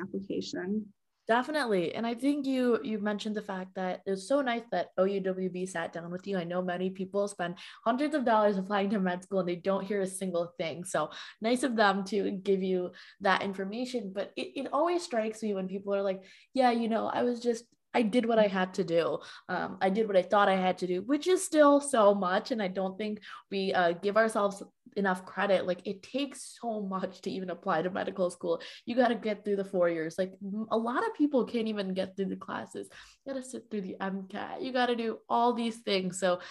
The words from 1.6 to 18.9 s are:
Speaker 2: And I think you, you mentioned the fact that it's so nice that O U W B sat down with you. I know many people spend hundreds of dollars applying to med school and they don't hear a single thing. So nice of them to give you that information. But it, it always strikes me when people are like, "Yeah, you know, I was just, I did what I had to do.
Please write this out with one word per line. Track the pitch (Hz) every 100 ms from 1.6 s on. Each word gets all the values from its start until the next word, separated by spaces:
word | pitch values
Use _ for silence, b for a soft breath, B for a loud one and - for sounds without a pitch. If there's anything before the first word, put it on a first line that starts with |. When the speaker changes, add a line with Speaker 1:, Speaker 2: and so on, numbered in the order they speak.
| 247 196 165
Speaker 2:
And | - 233
I | 240
think | 269 294 269
you, | 262 247 226
you | - 214
mentioned | 208 208 220 208
the |
fact | 202 190 185 190
that | 185 180 -
it's | 190 190
so | 277
nice | 254 233 233
that | 180 - -
O |
U | 190 202
W | 185 185 185
B | 180 185
sat | 170 165
down | 170 170
with | 180 202
you. | 190
I | 170
know | 180
many | 185 175 185
people | 190 185 196 202
spend | - 175 180 B B
hundreds | 226 247 294 302
of | 240
dollars | 214 208 190
applying | 190 202 202
to | 214
med | 185 180
school | - 190
and | 175
they | 175
don't | 185 190 196
hear | 208
a | 190
single | - 190 170 170 -
thing. | 165 165
So | 175 165 156 B B B
nice | 220 247
of | 277 226
them | 202 190 190
to | 208 196
give | 196 196 196
you | 185 185 180 B B B
that | 196 185
information. | 196 196 196 220 247 247 196
But | 196 - -
it, | - - 254
it |
always | 277 339 349
strikes | - 233 220 220
me | 220
when | 190 190
people | 196 202
are | 202
like, | 196 190 B B B 262
"Yeah, | 247
you | 240 226
know, | 220 214
I | 233
was | 247 240
just, | 233 226 - _ _
I | -
did | 220 240 226
what | 226
I | 208
had | 190 185 185
to |
do. | 175